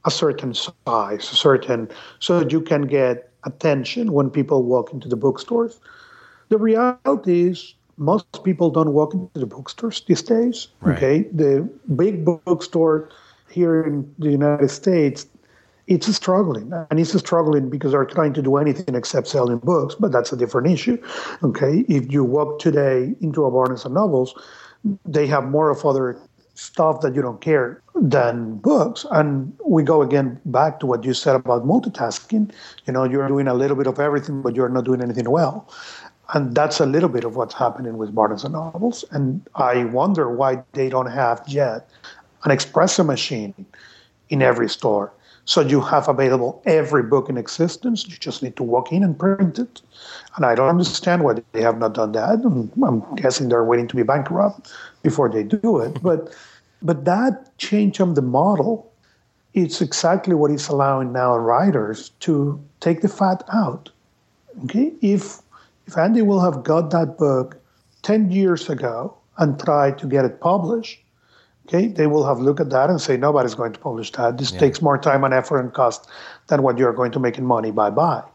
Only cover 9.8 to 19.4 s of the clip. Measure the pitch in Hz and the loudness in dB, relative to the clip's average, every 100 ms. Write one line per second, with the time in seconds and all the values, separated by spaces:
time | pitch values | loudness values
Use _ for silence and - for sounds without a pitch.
9.8 | 233 - - 175 - 226 240 220 - _ | -8 -8 0 0 4 2 2 -2 -12 _
10.8 | - - 135 151 - 160 147 139 185 - | -2 2 2 2 0 0 2 2 0 -10
11.8 | - 131 185 185 160 165 - 170 - 165 | -4 0 0 0 -2 -2 -2 -4 -2 0
12.8 | 160 156 156 - _ _ _ 175 170 160 | 2 0 -4 -20 _ _ _ 0 2 2
13.8 | 156 147 143 - 151 143 147 147 139 - | 0 -4 -6 -4 0 2 2 2 0 0
14.8 | - 175 147 - - _ _ _ _ _ | 0 2 2 -2 -16 _ _ _ _ _
15.8 | - 180 - 208 - 185 185 113 110 175 | 0 0 2 -2 2 2 2 -2 -6 -10
16.8 | 160 156 160 190 - 170 156 147 131 135 | -2 0 2 0 2 2 4 2 0 -4
17.8 | 139 139 135 180 156 143 135 139 151 127 | 0 0 0 0 0 0 2 2 2 -2
18.8 | - 123 - 139 - 143 | -4 -4 -2 -4 0 0